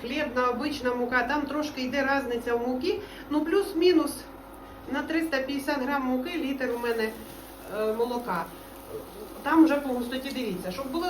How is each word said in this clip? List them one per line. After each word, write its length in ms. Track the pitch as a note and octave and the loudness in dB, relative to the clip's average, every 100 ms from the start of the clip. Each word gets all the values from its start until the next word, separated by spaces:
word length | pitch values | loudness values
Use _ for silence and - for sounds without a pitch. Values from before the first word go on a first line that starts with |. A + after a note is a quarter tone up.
хлібна, 460 | A#3 D4 D4 B3 B3 | -4 -2 0 2 2
обична 440 | A#3 D4 C#4 B3+ | 2 -2 -2 0
мука, 300 | B3 A#3+ B3+ | 0 2 2
там 180 | A#3+ D4 | 2 0
трошки 400 | C#4 D4 - - | 0 -2 -2 -4
йде 280 | B3+ C#4+ C4 C#4 | -2 0 2 2
різниця 400 | B3 A#3+ A#3+ A#3+ | 0 -2 0 0
в 120 | B3 | 0
муки. 320 | B3+ F4 - - - - | 0 0 -2 -4 -12 -2
Ну, 160 | D4 D#4+ | 0 2
плюс-мінус 680 | G4 - D#4+ F4+ D#4+ - - - - - - - - - | 2 2 4 6 6 4 -2 -12 -16 -16 -16 -16 -16 -6
на 100 | C#4 | -4
триста 360 | D4+ D#4+ D#4+ C4+ | 0 0 2 0
п'ятдесят 440 | C4+ C#4 D4+ C#4 | 0 -2 0 0
грам 220 | B3+ C#4 | 0 0
муки, 280 | B3+ B3+ B3+ E4+ | 2 0 0 -2
літр 340 | C4 C4+ B3 A#3+ | -2 -2 -2 0
у 40 | |
мене, 300 | A#3+ A3+ A3 A3 - - - - - G3+ | 0 0 -2 -4 -12 -14 -16 -14 -8 -2
е, 160 | A3 | 0
молока. 520 | A3 A#3+ A#3+ A3 E3+ E3+ - - - - - - - - - | 2 0 0 -2 -2 -4 -10 -16 -16 -12 -12 -12 -14 -14 -6
Там 220 | C#4+ D#4+ D#4 | 6 8 8
вже 100 | C#4+ | 6
по 140 | C#4 | 2
густоті 400 | B3 A#3+ B3+ C4+ C4 | -2 -2 -4 -4 -4
дивіться, 360 | A3+ F3+ F#3 | -2 -2 -4
щоб 200 | F#3 C4+ | -4 -4
були 160 | D#4+ | -2